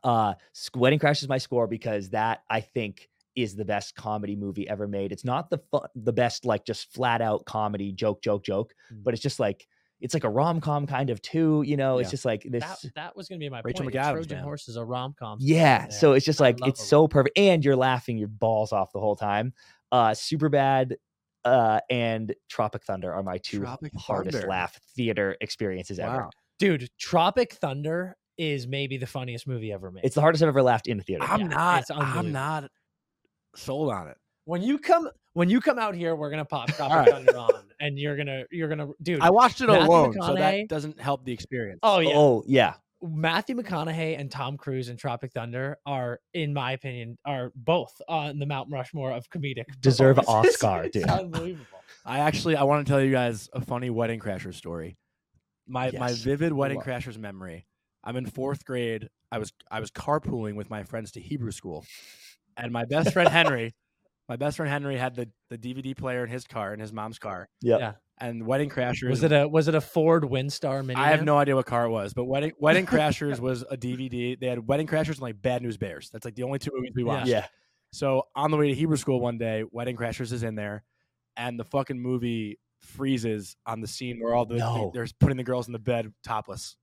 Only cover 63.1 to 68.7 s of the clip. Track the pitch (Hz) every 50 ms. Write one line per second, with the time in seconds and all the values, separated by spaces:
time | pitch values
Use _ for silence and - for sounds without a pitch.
63.1 | - 185 175 165 151 170 165 156 139 120 113 117 - _ _ _ _ _ _ _
64.1 | _ _ _ - 123 120 139 147 143 - 165 143 143 143 143 139 135 123 127 127
65.1 | 120 123 123 110 _ _ _ _ 120 117 113 123 127 135 131 131 135 - - 131
66.1 | 123 123 123 113 120 127 117 - - 117 104 98 104 107 110 107 110 110 107 110
67.1 | 110 - - 107 98 92 101 _ _ _ - 120 117 - 123 110 104 _ _ _
68.1 | _ _ 123 120 117 113 113 110 131 139 147 143